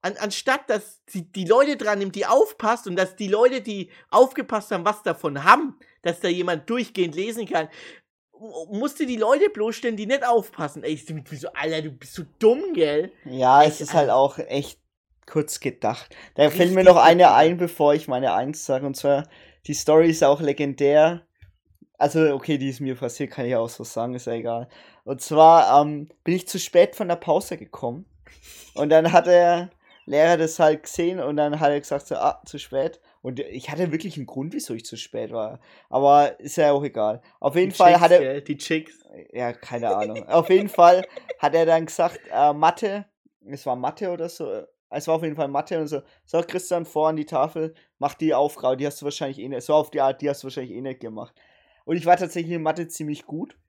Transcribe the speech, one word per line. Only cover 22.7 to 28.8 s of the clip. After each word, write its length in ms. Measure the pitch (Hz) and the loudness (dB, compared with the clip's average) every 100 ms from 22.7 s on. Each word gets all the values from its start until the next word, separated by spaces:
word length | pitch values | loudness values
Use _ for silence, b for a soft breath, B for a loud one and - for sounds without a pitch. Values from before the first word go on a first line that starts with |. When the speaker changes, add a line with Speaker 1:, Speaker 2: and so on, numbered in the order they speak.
| 131 | -8
Speaker 2:
mir 160 | 135 123 | -10 -8
passiert, 360 | 123 - 139 | -10 -8 -10
kann 140 | - 123 | -8 -4
ich 80 | 120 | -4
auch 120 | 113 | -4
so 140 | - | -10
sagen, 300 | 117 - 120 | -12 -8 -8
ist 140 | 123 120 | -10 -10
ja 60 | |
egal. 360 | 117 117 117 120 b b b | -8 -8 -8 -12 b b b
Und 180 | - 131 | -14 -12
zwar, 600 | - 156 160 165 104 139 | -2 8 8 8 6 4
ähm, 260 | 147 147 151 _ | 4 -6 -14 _
bin 120 | - 180 | -4 -4
ich 120 | 180 | -4
zu 120 | 185 | -10
spät 360 | - 175 208 - | 0 4 4 0
von 120 | 185 | -6
der 80 | 170 | -4
Pause 420 | 170 160 - 165 | -2 -2 -2 -12
gekommen. 480 | - - 120 135 - _ _ B B B B | -14 -10 -10 -10 -18 _ _ B B B B
Und 140 | - | -6